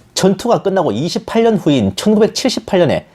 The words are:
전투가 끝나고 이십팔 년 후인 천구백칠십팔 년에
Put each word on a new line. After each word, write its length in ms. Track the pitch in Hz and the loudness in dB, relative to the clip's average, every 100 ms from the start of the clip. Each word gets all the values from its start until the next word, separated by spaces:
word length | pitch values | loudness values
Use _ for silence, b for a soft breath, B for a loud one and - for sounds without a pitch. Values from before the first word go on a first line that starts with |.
| B | B
전투가 500 | - 190 196 233 190 | -2 0 0 0 0
끝나고 280 | 196 190 147 | 0 0 0
이십팔 520 | 104 160 196 - 226 | -2 -4 -6 -4 0
년 140 | 233 202 | 2 2
후인 380 | - 139 98 - | 2 2 0 0
천구백칠십팔 840 | 208 208 220 - 254 - - 185 | 2 2 2 0 -4 -4 -2 0
년에 260 | 147 82 - | 2 0 -6